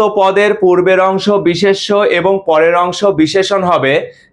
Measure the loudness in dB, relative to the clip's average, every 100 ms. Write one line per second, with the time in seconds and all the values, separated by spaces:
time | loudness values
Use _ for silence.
0 | -2 0 0 2 0 2 2 2 2 2
1 | 2 0 0 0 -2 -2 0 -2 -2 0
2 | 0 0 0 -2 0 2 2 0 -2 -2
3 | -2 0 0 0 -2 -2 0 0 0 -2
4 | -4 -16 _